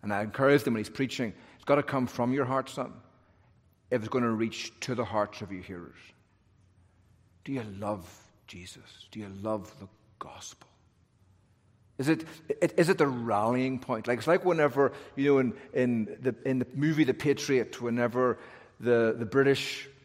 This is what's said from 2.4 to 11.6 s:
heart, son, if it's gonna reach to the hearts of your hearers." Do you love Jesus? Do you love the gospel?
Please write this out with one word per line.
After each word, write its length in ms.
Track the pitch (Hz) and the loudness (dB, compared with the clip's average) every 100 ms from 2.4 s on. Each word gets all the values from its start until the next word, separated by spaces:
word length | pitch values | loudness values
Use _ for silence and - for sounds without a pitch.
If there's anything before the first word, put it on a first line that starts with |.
| 127 | -2
heart, 240 | 135 127 | -2 -4
son, 240 | - 127 - - _ _ _ _ _ _ _ _ | -8 -10 -12 -20 _ _ _ _ _ _ _ _
if 100 | 123 | -4
it's 80 | 110 | -2
gonna 220 | 127 120 | 0 0
reach 420 | 110 113 - - - | 0 -2 -4 -12 -12
to 140 | - | -8
the 100 | 123 | -6
hearts 380 | 110 107 104 - | -2 -2 -2 -4
of 100 | 95 | -12
your 100 | 95 | -12
hearers." 360 | 87 90 85 62 - _ _ _ _ _ _ _ _ _ _ _ _ _ | -12 -14 -14 -20 -20 _ _ _ _ _ _ _ _ _ _ _ _ _
Do 100 | - | -8
you 100 | 135 107 98 | -8 -8 -8
love 300 | 104 104 82 - _ _ - | -6 -6 -8 -20 _ _ -20
Jesus? 600 | 95 90 - - - - | -18 -18 -20 -20 -20 -18
Do 100 | 110 | -14
you 80 | 104 98 | -12 -8
love 280 | 107 110 92 - | -4 -4 -6 -18
the 80 | 98 _ _ _ | -20 _ _ _
gospel? 480 | - - - - - _ _ _ _ _ _ _ _ _ | -16 -16 -18 -20 -20 _ _ _ _ _ _ _ _ _